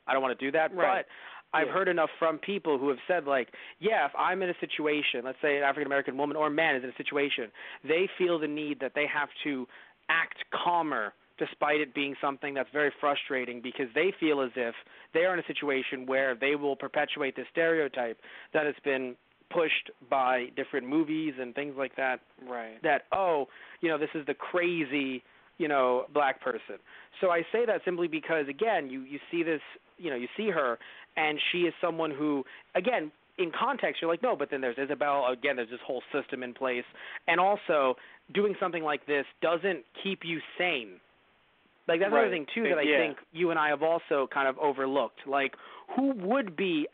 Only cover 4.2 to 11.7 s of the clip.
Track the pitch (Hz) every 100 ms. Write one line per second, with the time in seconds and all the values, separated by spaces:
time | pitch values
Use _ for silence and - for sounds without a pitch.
4.2 | 151 185 180 170 160 - 156 151 139 127
5.2 | 123 131 151 143 143 139 143 139 139 135
6.2 | 147 151 151 147 165 135 127 - 143 143
7.2 | 143 131 113 - - - 135 160 190 -
8.2 | 180 170 151 147 151 143 131 147 147 151
9.2 | 143 - 151 135 123 - - _ - 160
10.2 | 165 - - - - 175 160 127 104 -
11.2 | _ - 156 - 147